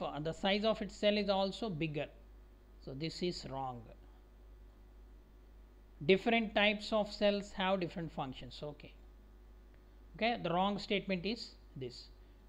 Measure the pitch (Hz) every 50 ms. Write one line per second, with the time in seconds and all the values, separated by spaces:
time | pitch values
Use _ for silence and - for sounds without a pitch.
0 | 180 147 147 143 151 165 160 - - 196 196 214 208 220 214 - 220 180 - -
1 | - 208 208 214 202 190 196 190 196 196 190 - 240 226 175 147 165 160 147 151
2 | 139 - - - - - - - - - - - - - - - - - 135 135
3 | 160 160 - - 185 180 170 - - 135 135 135 135 131 123 117 110 113 - -
4 | - - - - - - - - - - - - - - - - - - - -
5 | - - - - - - - - - - - - - - - - - - - -
6 | 147 143 190 190 - 240 226 233 220 208 - 214 202 214 208 208 - - 226 214
7 | 202 208 - - 208 208 202 202 196 - - - 190 185 196 190 175 151 - 180
8 | 165 147 - - 143 131 131 - 151 120 - - 156 147 147 - - - - -
9 | - - - - - - - - - - - - - - - - - - - -
10 | - - - - 220 233 240 202 165 170 165 180 190 202 202 185 - - 208 196
11 | 196 196 190 180 160 196 233 - - - - - - - - 135 131 120 - -
12 | - - - - - - - - -